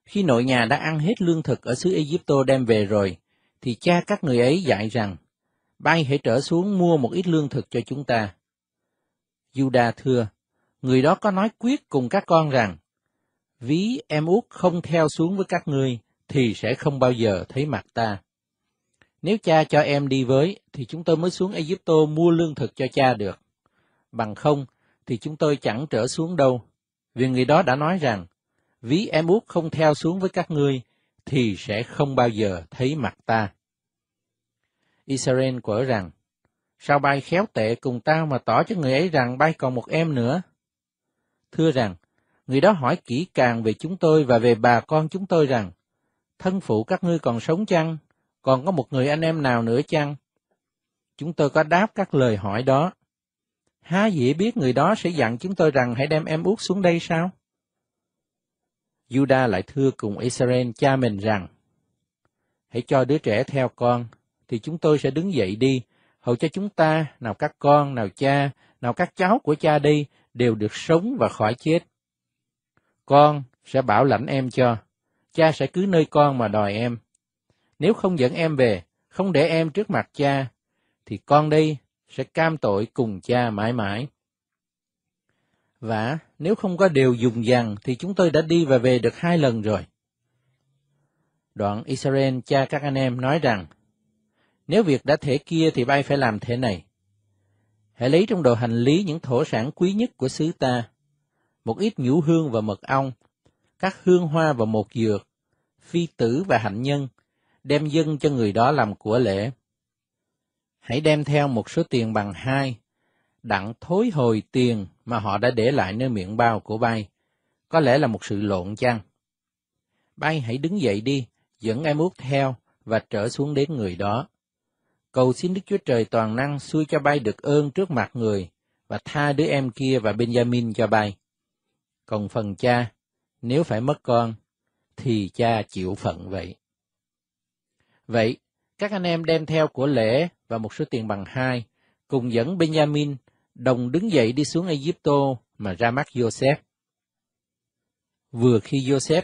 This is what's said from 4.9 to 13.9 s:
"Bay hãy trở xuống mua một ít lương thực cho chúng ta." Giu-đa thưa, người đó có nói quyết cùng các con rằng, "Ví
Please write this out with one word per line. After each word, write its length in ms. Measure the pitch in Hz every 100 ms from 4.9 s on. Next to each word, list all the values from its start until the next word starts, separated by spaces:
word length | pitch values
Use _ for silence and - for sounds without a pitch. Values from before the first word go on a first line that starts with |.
| 123 104 90 _ _ _ _ _ _
"Bay 240 | 147 165
hãy 140 | 135 139
trở 240 | - 117
xuống 360 | 143 170 190 196
mua 200 | 175 160
một 140 | 117
ít 160 | 180 180
lương 220 | 160 143
thực 220 | 139 -
cho 100 | 120
chúng 220 | 110 135
ta." 320 | 135 117 101 - _ _ _ _ _ _ _ _ _ _ _
Giu-đa 380 | 127 135 123 117
thưa, 360 | - 135 127 110 - _ _ _ _
người 200 | 131 131
đó 140 | 139 190
có 160 | 214
nói 180 | 190 220 -
quyết 300 | 233 285 -
cùng 200 | 139 123
các 140 | - -
con 220 | 165 156
rằng, 280 | 135 107 82 _ _ _ _ _ _ _ _
"Ví 420 | 120 160 208